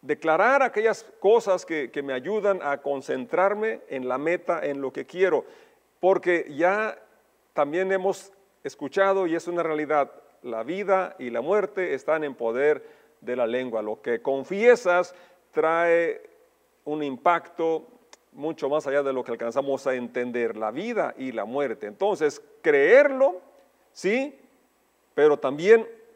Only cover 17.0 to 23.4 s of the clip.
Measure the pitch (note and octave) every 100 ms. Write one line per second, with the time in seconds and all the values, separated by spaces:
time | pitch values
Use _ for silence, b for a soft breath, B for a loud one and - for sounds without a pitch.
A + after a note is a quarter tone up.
17 | D3 B2+ - E3+ E3+ - E3 D#3+ - -
18 | _ - _ - D3 D#3+ C#3+ D3+ C#3 C#3
19 | C#3 C3 A#2+ A#2 A#2 B2+ C#3 C3+ C#3 B2+
20 | A#2+ B2 B2 A#2+ A#2 G#2+ A2 B2 G#3+ A3+
21 | D3 - C3 A2+ G#2 C3 C#3+ G#2+ G#2 G#2
22 | G3+ G3 D3+ - - _ D#3+ C#3+ C#3+ B3
23 | C#4+ C4+ C4+ F#4